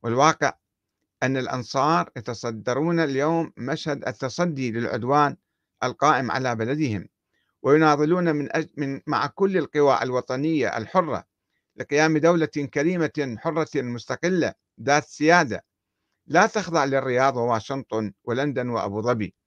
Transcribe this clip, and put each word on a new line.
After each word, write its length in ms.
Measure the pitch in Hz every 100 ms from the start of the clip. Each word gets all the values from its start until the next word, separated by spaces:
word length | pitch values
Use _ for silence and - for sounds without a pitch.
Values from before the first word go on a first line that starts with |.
والواقع 500 | 117 120 147 156 147 - _ _ _ _ _ _
أن 140 | 127 135
الأنصار 720 | 123 127 123 143 139 170 170 -
يتصدرون 840 | 113 117 120 113 104 123 160 170
اليوم 520 | 160 135 147 165 165 -
مشهد 520 | 120 156 - 143 -
التصدي 640 | 127 131 - 180 143 127
للعدوان 640 | 113 120 120 120 143 143 - _ _ _ _
القائم 460 | 127 117 143 135 123
على 260 | 95 131 117
بلدهم، 520 | 113 147 147 104 - _ _ _ _ _
ويناضلون 720 | - 147 156 147 151 180 175 147
من 200 | 143 -
أج-، 140 | 156 -
من، 240 | 139 139 -
مع 200 | 131 139
كل 300 | - 196 185
القوى 460 | 143 147 143 127
الوطنية 760 | 127 127 120 131 151 160 113 117
الحرة 460 | 110 190 165 117 - _ _ _ _ _
لقيام 420 | 117 143 156 156
دولة 280 | 156 175 156
كريمة 880 | - 143 - 151 180 151 - 139 110
حرة 300 | 165 156 156
مستقلة 800 | 139 123 120 - 123 170 185 127 - _ _
ذات 240 | 120 143
سيادة 600 | - - 151 175 147 98 _ _ _ _ _ _ _
لا 200 | 156 214
تخضع 380 | 220 175 165
للرياض 520 | 139 135 131 123 135 127
وواشنطن 760 | 120 117 - 139 123 113 107 98
ولندن 440 | - 120 147 127 123
وأبو 340 | 117 101 101
ظبي 320 | 113 120 98 _